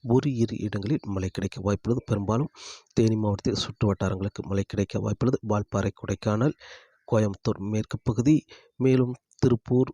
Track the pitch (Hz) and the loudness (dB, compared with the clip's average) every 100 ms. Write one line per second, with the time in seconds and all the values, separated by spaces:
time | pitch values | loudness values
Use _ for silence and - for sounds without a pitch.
0 | 120 123 147 123 113 - 104 104 101 147 | 4 2 2 -2 -4 -2 -6 -4 -2 -4
1 | 107 95 92 - 98 - 98 101 - 120 | -2 -4 -4 -4 -6 -4 -2 -2 0 -2
2 | - 104 101 113 156 - - - _ - | -2 -4 0 0 -2 -8 -20 -20 _ 2
3 | 110 110 107 101 - 104 - 110 107 98 | 2 2 0 0 -2 -2 -6 0 0 2
4 | 95 95 98 - - 98 98 98 98 107 | -2 -2 -4 -6 -4 -2 -2 -2 -2 -2
5 | 107 104 120 131 110 104 104 104 98 - | -4 0 0 0 -2 -2 0 -2 -2 -4
6 | - 98 113 107 135 - - - _ _ | -6 -4 0 2 0 -2 -16 -20 _ _
7 | - 113 107 98 - 101 98 107 110 - | -2 0 2 -2 -4 -4 -4 -4 -4 -4
8 | - 110 120 156 - - _ _ 127 131 | -2 2 4 4 2 -20 _ _ 2 4
9 | 123 123 _ _ 131 120 - 123 131 | 2 -4 _ _ 2 2 2 2 2